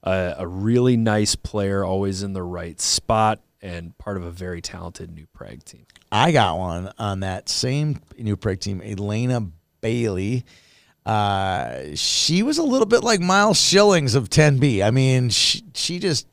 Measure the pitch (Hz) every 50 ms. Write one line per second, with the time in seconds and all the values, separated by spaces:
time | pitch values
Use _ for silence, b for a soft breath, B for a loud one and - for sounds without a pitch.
0 | - 92 92 95 92 90 - - 92 85 90 92 98 110 117 123 123 127 127 117
1 | 113 113 107 107 107 104 - - _ - - 107 101 98 98 98 98 90 95 98
2 | 101 98 95 92 101 98 98 95 90 87 90 87 87 87 80 - - - - -
3 | - - 117 110 110 110 110 - _ _ _ _ - 98 87 85 85 85 - _
4 | - - 101 95 87 87 85 90 92 90 90 85 82 - - 87 85 90 - -
5 | 87 85 82 78 78 _ _ - - 50 57 62 - - - - - _ _ -
6 | _ _ - 104 127 165 165 139 110 95 80 85 92 90 82 87 90 95 - _
7 | 113 104 98 95 98 95 92 92 - - - - - 127 131 143 151 151 139 -
8 | - _ - - 117 107 104 98 - 110 92 90 - 101 101 92 - 107 107 95
9 | 104 101 104 110 120 123 127 120 110 90 80 - _ _ _ _ - 113 113 120
10 | 117 110 98 90 95 101 123 127 123 b b b b b b b b b b b
11 | _ - 110 107 104 101 101 95 98 95 92 87 65 58 60 65 65 76 73 -
12 | - - - - - - 156 180 214 269 311 302 339 294 240 262 247 196 226 240
13 | - 233 226 196 170 180 185 196 202 214 196 - - - 156 196 208 208 196 175
14 | 147 131 104 139 120 - - - 156 151 143 131 123 147 120 98 95 104 120 131
15 | 131 131 131 127 123 120 107 - - - - - - 180 - - - - 170 175
16 | 175 190 156 123 - _